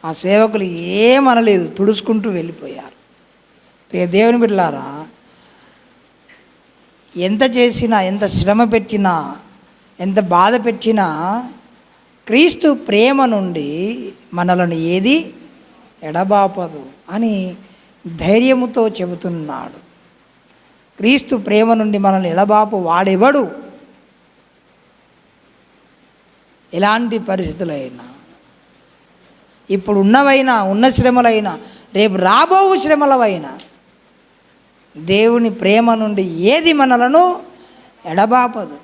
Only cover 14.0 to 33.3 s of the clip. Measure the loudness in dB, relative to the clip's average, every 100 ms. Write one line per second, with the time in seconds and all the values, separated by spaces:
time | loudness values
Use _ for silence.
14 | -14 -18 _ -6 -2 0 0 -2 -2 0
15 | 0 0 -2 -18 -20 _ _ _ _ _
16 | -8 -4 0 2 0 -4 -10 -12 -20 -20
17 | -10 -4 -4 -4 -6 -12 -20 -20 _ _
18 | -16 -6 2 4 4 2 0 -2 -2 -2
19 | -8 -8 -8 -8 -10 -12 -12 -18 _ _
20 | _ _ _ _ _ _ _ _ _ -4
21 | 2 2 0 -6 0 2 2 2 0 0
22 | 2 0 0 0 2 2 2 -2 0 0
23 | 0 2 4 2 -2 -8 -18 -20 -20 _
24 | _ _ _ _ _ _ _ _ _ _
25 | _ _ _ _ _ _ _ _ _ _
26 | _ _ _ _ _ _ _ -2 0 0
27 | -2 -6 -4 -6 -6 -8 -8 -8 -12 -16
28 | -20 -20 _ _ _ _ _ _ _ _
29 | _ _ _ _ _ _ -6 -4 0 2
30 | 4 4 4 4 2 0 0 2 2 2
31 | 2 4 2 2 -2 -8 -16 -20 -6 0
32 | 0 2 2 2 4 4 4 2 0 2
33 | 2 2 2